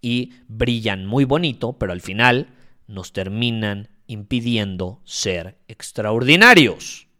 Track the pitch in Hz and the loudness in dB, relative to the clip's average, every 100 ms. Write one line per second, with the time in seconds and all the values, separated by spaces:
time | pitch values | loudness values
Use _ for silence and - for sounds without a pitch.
0 | 120 123 123 - _ 110 123 117 110 98 | -2 -4 -4 -12 _ -4 -2 0 -2 -4
1 | 95 123 131 147 170 117 139 - 101 90 | -4 -2 0 0 -2 -4 -8 -6 -6 -6
2 | - 101 123 123 143 _ - _ - 98 | -8 2 4 4 -2 _ -20 _ -18 -16
3 | 90 - 95 107 120 113 107 101 104 _ | -10 -8 -6 -4 -4 -2 -4 -6 -12 _
4 | _ 107 101 123 117 117 101 92 92 - | _ -16 -6 -4 -2 -2 -4 -6 -8 -10
5 | - - 101 90 87 _ _ 113 - - | -14 -8 -6 -6 -8 _ _ -20 -14 -6
6 | 107 113 127 165 233 220 123 85 - - | -2 0 4 6 10 8 6 2 -12 -18
7 | _ _ | _ _